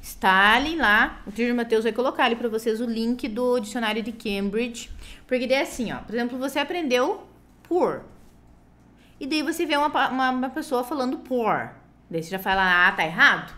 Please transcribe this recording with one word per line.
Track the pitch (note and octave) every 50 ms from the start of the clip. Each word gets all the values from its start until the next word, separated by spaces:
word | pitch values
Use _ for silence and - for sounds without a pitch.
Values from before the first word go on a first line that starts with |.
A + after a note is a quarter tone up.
Instalem | - - - - - G3 F#3 F#3+ G3 G#3 A3 B3 C#4 D#4 E4 E4
lá, | C4+ G#3+ G#3 A3 A#3+ - - - - -
o |
Trio | G3+ G#3+ A#3 A#3+
de | A#3+
Mateus | A#3+ A#3 A#3 A3+ A3 A3
vai | A#3 G#3+
colocar | A3+ B3 C4 - - D4
ali | A#3+ A#3
pra | A3+ A#3 A#3+
vocês | G#3+ A3 A3+ A#3+ A3 A3
o | A#3+
link | A#3+ A3+ G#3+ A3+ A#3 B3 B3 - C#4
do | G#3+ A3 B3 B3 B3 B3
dicionário | A3 G#3 - B3+ A#3 G#3+ G#3+ A3
de | G#3+ A#3+
Cambridge, | A3+ - - G#3+ G3+ G3 G3 G3+ G3 A3 A#3+ B3 A#3 - - - - - - - - - - -
porque | B3+ B3+ B3 B3
daí | B3+ C4+
é | D#4
assim, | D#4+ - - B3 F#3+
ó, | C#3+ B2
por | - - G#3
exemplo, | A#3+ A#3+ B3 A#3+ B3+
você | B3+ C#4+ C#4 D4+
aprendeu | C#4+ C#4+ F#4 F4+ E4+ C#4 B3 B3 B3+ D#4 G#4+ - - - - - - _ - _ _
poor, | - E4+ D#4 D4 G3 D3 B2 - - - - - - - - _ - - - _ _ _ _ - - _ _ _ _ _ -
e | D4+ C4+
daí | C#4+ D4+ D4
você | C#4 D#4+ E4 F4
vê | D4 C#4+ C#4+
uma | D4 D4+
pa-, | D4 D4 C4+ B3
uma, | A#3+ C4 C4 C4
uma | B3+ B3+ B3+ C4+
pessoa | C4 D#4 D4+ - C#4 B3 -
falando | - E4 C#4+ B3+ B3 C4+ D#4
poor, | - - C4 B3 A#3 G#3 F3 C#3 A#2 G#2+ - - - _ _ _ _ _
daí | - E3 D#3+
você | E3
já | F#3 F#3+
fala, | F#3+ G#3 F#3+ F#3+ F#3+ F#3 F3+ F3 F3 F#3+
ah, |
tá | F#3+ F#3+ F3+
errado. | D#3 E3 G3+ C4+ C#4 G#3+ E3+ - - -